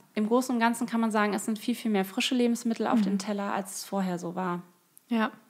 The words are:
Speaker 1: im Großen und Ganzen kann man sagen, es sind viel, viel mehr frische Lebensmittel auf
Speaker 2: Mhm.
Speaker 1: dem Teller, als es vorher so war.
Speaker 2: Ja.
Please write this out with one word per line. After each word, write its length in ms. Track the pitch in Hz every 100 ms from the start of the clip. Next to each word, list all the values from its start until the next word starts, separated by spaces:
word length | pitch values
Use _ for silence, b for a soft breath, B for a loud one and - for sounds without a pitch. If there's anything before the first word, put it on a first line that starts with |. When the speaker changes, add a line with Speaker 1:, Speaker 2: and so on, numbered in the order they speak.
| _
Speaker 1:
im 120 | - 214
Großen 280 | 240 254
und 60 | 240
Ganzen 260 | 233 233 240
kann 140 | 226
man 100 | 226
sagen, 200 | 208 208
es 100 | 208
sind 140 | - 214
viel, 140 | - 233
viel 140 | 226
mehr 140 | 202
frische 300 | 190 247 -
Lebensmittel 520 | 254 240 233 233 226 220
auf 100 | 240
Speaker 2:
Mhm. 40 |
Speaker 1:
dem 140 | 190 196
Teller, 340 | 190 202 202
als 240 | - 196 -
es 60 |
vorher 340 | - 196 190 175
so 160 | 175
war. 280 | 180 185 175 175 _ _ _ -
Speaker 2:
Ja. 220 | 226 220 -